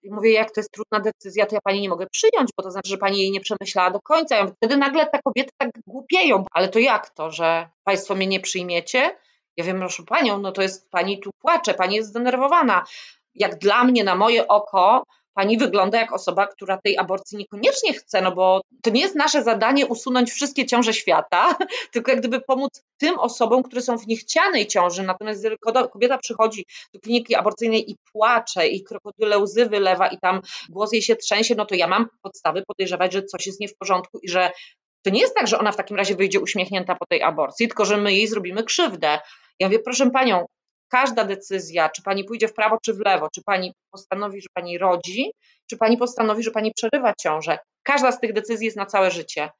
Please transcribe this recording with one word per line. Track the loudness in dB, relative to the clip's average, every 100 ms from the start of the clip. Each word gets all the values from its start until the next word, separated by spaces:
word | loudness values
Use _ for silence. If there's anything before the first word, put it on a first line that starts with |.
mówię, | -12 0 4
"jak | 4 2
to | -4
jest | -8
trudna | -12 -4 -2
decyzja, | -2 -4 -8 -2 0
to |
ja | 0
pani | -2 -2
nie | -2
mogę | -4 -6
przyjąć, | 2 4 4 2 -2
bo |
to | -8
znaczy, | -10 -8
że | -2
pani | 0 0
jej | -2
nie | -2
przemyślała | -6 -8 -4 0 0
do | 0
końca". | 0 0 2 0
Ja |
mówię, | 0 0
wtedy | 0 2
nagle | 2 2 0
te | 0
kobiety | -2 -2 -4 _
tak | -6 -6 -16
głupieją, | -16 0 2 4 2 0
"ale | -2 2
to | 2
jak | 4 2 -2
to, | -12 -10
że | -2 0 0 -4 _
państwo | -2 -2 -2
mnie | -2 0
nie | -2
przyjmiecie?" | -4 -6 -4 -4 -2 0 0 -2 _ _ _ -8
Ja |
wiem, | -6 -4
"proszę | -6 -8
panią, | -2 0 2 0
no | -4
to | -2
jest, | -2 -4 _
pani | -2 -2 -4
tu | -8 -4
płacze, | 0 2 0
pani | 0 0 0
jest | -4
zdenerwowana. | -2 0 2 2 4 4 2 0 -16 -20 _ _
Jak | -4 -4 0
dla | 2 4
mnie, | 4 4
na | 2
moje | 2 4 4 4
oko, | 4 4 4 6 4 0 _ _
pani | -2 0 2
wygląda | 2 2 2 2
jak | 0
osoba, | -4 -2 -2 -2
która | -4 -6 -2
tej | 0 0
aborcji | 0 -4 -6 -14
niekoniecznie | -14 0 0 2 -2
chce, | -4 _ 0
no | 0
bo | 2 4 4 0 _
to | 0
nie | 2
jest | 0
nasze | 0 0 2
zadanie | 2 2 2 2 2
usunąć | -2 -2 0 0
wszystkie | -2 -4 -2 0
ciąże | 2 2
świata, | -2 2 2 2 2 2 0
<laughs> | -4 -6 -6
tylko | -4 0
jak | 0
gdyby | 0 -4
pomóc | -2 -2 -2 -8 _ _
tym | -2 0
osobom, | -2 0 2 2
które | 0 -6
są | -4 -4
w | -4
niechcianej | -6 -2 0 2 0 0
ciąży". | 2 2 0
Natomiast | -4 -6 -6 -6
jeżeli | -6 -4
koda-, | 0 0 0
kobieta | 0 0 0
przychodzi | -4 0 0 0 -16 -20 -20
do | -18
kliniki | 0 0 2
aborcyjnej | 2 2 0 0 0 -2
i | -14 _
płacze, | 0 4 4 0 0 0
i | 0
krokodyle | -8 -14 -16 -4 2 2
łzy | 2 2 2
wylewa, | 2 2 2 0
i | 0
tam | -2 -2 -6 -16 -14
głos | -6 -2
jej | 0
się | 0 0
trzęsie, | 0 0 0
no | -2 -2
to |
ja | 0 0
mam | 0 -2 _
podstawy | -18 -6 -4 -4 -8
podejrzewać, | -6 -6 -2 -2
że | -2
coś | -6 -10 -10
jest | -10
nie | -12
w | -10
porządku | -2 -2 -2 -14
i | -4
że | 0 0 -2 -20 _ _ _
to | -2
nie | 2
jest | 2 2
tak, | 0
że | 2
ona | 2
w | 0
takim | -2 -2
razie | -2
wyjdzie | 0 2 0
uśmiechnięta | -2 -4 -2 -4 -4
po | -4 -2
tej | 0
aborcji, | 0 0 -4 -2 -4
tylko | 0
że | 0 2
my | 2
jej | 2 0
zrobimy | -2 -6 -6
krzywdę. | -4 0 0 0 0 0 -4 -20 _ _
Ja | 0
mówię, | 0
"proszę | 0 0 2
panią, | 2 2 0 -2 _ _ _ _
każda | 0 0 0
decyzja, | -2 -4 -6 -8 -4 0 0
czy | -2
pani | -6 -6
pójdzie | -6 -2 -2
w |
prawo, | 0 0 0
czy | -2
w | -2
lewo, | 0 0 -2
czy | -8
pani | -4 -4 -4 _ _
postanowi, | -20 -10 -6 -6 -10
że | -12
pani | -12 -10 -2
rodzi, | 0 0 -2 -6 -6 -8 _ _ _
czy | -2
pani | 2 2
postanowi, | 0 -2 -2 0
że | -2
pani | -2 -4
przerywa | -4 -2 0 0 0
ciążę, | -2 -2 -2 -4 -6 _
każda | 0 2 2
z | 0
tych | -2
decyzji | -4 -4 -4
jest | -4 -6
na | -2
całe | 2 2
życie. | 0 -8 -8 -8